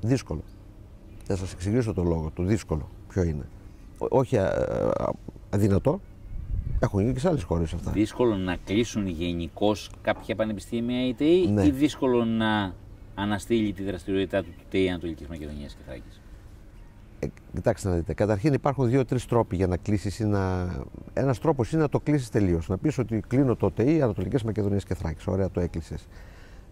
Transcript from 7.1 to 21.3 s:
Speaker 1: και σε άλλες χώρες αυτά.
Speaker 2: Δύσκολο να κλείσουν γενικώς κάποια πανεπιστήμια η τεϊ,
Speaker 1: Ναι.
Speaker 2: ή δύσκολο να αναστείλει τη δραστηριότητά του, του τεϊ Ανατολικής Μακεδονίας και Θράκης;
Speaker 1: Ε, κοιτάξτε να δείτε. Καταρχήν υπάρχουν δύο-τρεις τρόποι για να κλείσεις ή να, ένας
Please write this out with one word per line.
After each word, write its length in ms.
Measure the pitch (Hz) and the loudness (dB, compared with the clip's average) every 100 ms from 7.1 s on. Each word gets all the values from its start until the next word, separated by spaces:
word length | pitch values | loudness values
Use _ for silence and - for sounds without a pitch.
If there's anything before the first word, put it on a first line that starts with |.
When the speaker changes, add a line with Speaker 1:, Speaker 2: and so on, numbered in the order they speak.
Speaker 1:
και 60 | 127 | 2
σε 100 | 165 | 2
άλλες 140 | 151 | 0
χώρες 300 | 82 82 80 | 0 0 0
αυτά. 180 | 85 73 | -2 -2
Speaker 2:
Δύσκολο 460 | - 104 - 123 101 | 0 0 2 2 2
να 200 | 92 87 | 0 -4
κλείσουν 420 | - 98 120 104 98 | 0 0 2 0 -2
γενικώς 840 | 78 87 87 82 - 104 104 - - | -2 -2 -2 -4 0 2 2 -4 -4
κάποια 320 | - 107 - | -2 -2 -2
πανεπιστήμια 720 | 107 110 104 - 117 117 123 127 | -2 -2 -4 -6 -4 -2 0 -2
η 60 | |
τεϊ, 320 | 117 147 180 175 | 2 4 4 6
Speaker 1:
Ναι. 200 | 104 165 | 6 4
Speaker 2:
ή 40 | |
δύσκολο 540 | 135 147 - 135 120 | 4 2 2 2 4
να 500 | 113 113 110 107 95 87 - - - | 2 2 2 2 0 -6 -14 -18 -14
αναστείλει 580 | - 101 101 - 117 107 | -4 -2 -2 0 2 2
τη 100 | 92 | -2
δραστηριότητά 600 | 98 92 - 95 95 98 | -6 -6 -2 0 2 0
του, 80 | 87 85 | -2 -8
του 60 | - | -4
τεϊ 180 | 98 95 | 2 2
Ανατολικής 380 | 90 85 78 73 | 0 -4 -8 -10
Μακεδονίας 460 | 76 76 73 71 | -10 -10 -10 -12
και 60 | - - | -14 -14
Θράκης; 340 | 64 - - - - - - - - - - - - | -14 -14 -18 -20 -20 -18 -20 -20 -20 -20 -20 -20 -8
Speaker 1:
Ε, 80 | 69 - - | -8 -8 -10
κοιτάξτε 340 | 85 104 110 98 | -2 0 0 0
να 60 | |
δείτε. 200 | 85 82 | 0 0
Καταρχήν 380 | 80 104 104 139 | 0 2 2 2
υπάρχουν 360 | 135 - 135 123 | 2 2 2 2
δύο-τρεις 380 | 135 131 127 - | 2 2 -2 2
τρόποι 300 | 120 110 87 | 2 2 2
για 100 | 92 | 2
να 100 | 90 | 2
κλείσεις 420 | - 104 101 - | 0 0 -2 -2
ή 60 | |
να, 500 | 107 101 92 92 90 85 - - - | 0 2 2 0 -2 -4 -8 -12 -6
ένας 260 | - 135 | 0 0